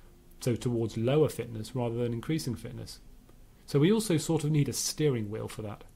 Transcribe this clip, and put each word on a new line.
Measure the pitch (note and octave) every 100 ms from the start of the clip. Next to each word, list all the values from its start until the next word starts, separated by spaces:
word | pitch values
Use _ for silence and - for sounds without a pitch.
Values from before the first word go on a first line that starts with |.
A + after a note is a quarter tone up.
| - - - -
so | B2+ A2
towards | B2 A#2 A2 A2+
lower | A#2 D3+ C3+
fitness | - A#2 A2 G#2+ C3
rather | A#2+ A#2
than | A#2+
increasing | A#2 A2+ D#3 C#3 A2
fitness. | - A2+ A2 - - - - - - - -
So | C#3+
we | E3+
also | A3 G#3+ D#3
sort | - D#3
of | D3
need | D3+ C#3
a |
steering | - - - D3+ A#2+ G#2
wheel | A2 A2
for | -
that. | G#2 - -